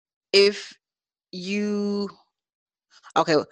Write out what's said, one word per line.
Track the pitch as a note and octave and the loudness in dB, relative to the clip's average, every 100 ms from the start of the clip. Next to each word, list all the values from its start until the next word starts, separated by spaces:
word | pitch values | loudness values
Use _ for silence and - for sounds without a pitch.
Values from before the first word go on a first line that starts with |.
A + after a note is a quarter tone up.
| _ _ - | _ _ 0
if | G3 G3+ G#3 - - _ _ _ _ _ | 4 4 2 -14 -20 _ _ _ _ _
you, | F3+ F3+ G3+ G#3 G#3 G3+ G3+ G3+ - _ _ _ _ _ _ _ _ - - | -14 -6 -4 -2 -2 -2 -4 -6 -10 _ _ _ _ _ _ _ _ -6 -4
okay, | E3 D3+ - | 0 0 0